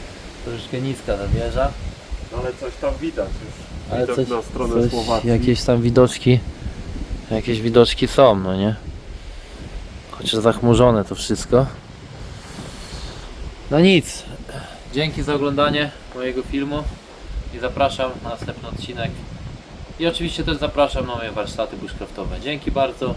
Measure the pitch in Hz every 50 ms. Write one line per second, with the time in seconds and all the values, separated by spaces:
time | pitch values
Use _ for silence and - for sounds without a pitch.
0 | - - - - - - - - - 120 117 117 101 - - 127 127 135 131 -
1 | - - 107 98 101 98 107 117 117 117 113 127 131 139 135 - - - - -
2 | - - - - - - - - - 127 127 - - 123 - - - 139 - -
3 | 147 165 156 - 98 95 - - - - - - - - - - - - 110 117
4 | 123 123 123 123 131 120 123 113 110 - - 123 123 117 117 117 120 120 120 117
5 | 110 110 117 110 107 117 120 113 120 123 123 117 - - 123 120 117 120 117 127
6 | 127 123 - - - 123 123 120 - - - - - - - - - - - -
7 | - - - - - - 110 110 - - 120 110 107 117 113 120 117 113 - -
8 | 127 123 - - 139 127 107 98 92 92 92 95 98 107 110 104 - - - -
9 | - - - - - - - - - - - - - - - - - - - -
10 | - - - - 113 - - 110 104 117 110 - - 120 117 110 123 123 117 107
11 | 98 - 98 - - - 110 - - - - 120 135 135 - - - - - -
12 | - - - - - - - - - - - - - - - - - - - -
13 | - - - - - - - - - - - - - - 139 151 170 190 190 170
14 | - - - - - - - - - - - - - - - - - - 127 135
15 | 156 156 143 143 143 135 147 143 139 143 139 139 143 147 147 147 147 139 - -
16 | - - - 127 127 131 123 131 123 - 131 139 139 143 143 151 143 - - -
17 | - - - - - - - - - - - 120 117 127 120 127 139 139 135 -
18 | 131 127 123 120 - 120 117 113 - - 117 - 117 117 113 - - - 120 120
19 | 117 110 - - - - - - - - - - - - - - - - - -
20 | 160 170 165 - 170 165 - - 156 160 156 139 147 143 - 147 143 139 - 135
21 | 127 127 120 117 113 110 98 107 104 104 - - 110 - - 98 101 98 - -
22 | 104 - - - 95 - - 90 117 139 151 143 - 160 - 139 135 131 120 -
23 | 135 127 -